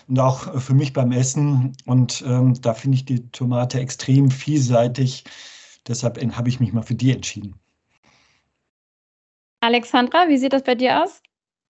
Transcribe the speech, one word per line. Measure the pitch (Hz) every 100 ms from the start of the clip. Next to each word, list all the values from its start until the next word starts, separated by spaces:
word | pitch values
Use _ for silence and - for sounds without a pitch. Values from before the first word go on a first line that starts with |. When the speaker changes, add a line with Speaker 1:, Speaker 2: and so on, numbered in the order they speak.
| -
Speaker 1:
und | 131
auch, | 131 131 -
äh, | 143
für | 127
mich | 135 143
beim | - 123
Essen. | 123 127 151 147 135 131 -
Und, | - 127 123 -
ähm, | 135 123 127 123
da | 117
finde | 113 135
ich | 131 131
die | 123 -
Tomate | - 123 123 127 127
extrem | 131 - - 135 139
vielseitig. | 131 - 151 120 117 120 123 131 - - - - - - _ -
Deshalb | 117 120 110
en-, | 113 113
habe | 120
ich | 127
mich | 110
mal | 110
für | -
die | - 127
entschieden. | 107 - 104 98 - _ _ _ _ _ _ _ _ _ _ _ _ _ _ _ _ _ _ _ _
Speaker 2:
Alexandra, | 233 240 233 254 247 320 349
wie | 277
sieht | 269
das | 269
bei | 262
dir | 240 254 262
aus? | 359 - _ _ _ _ _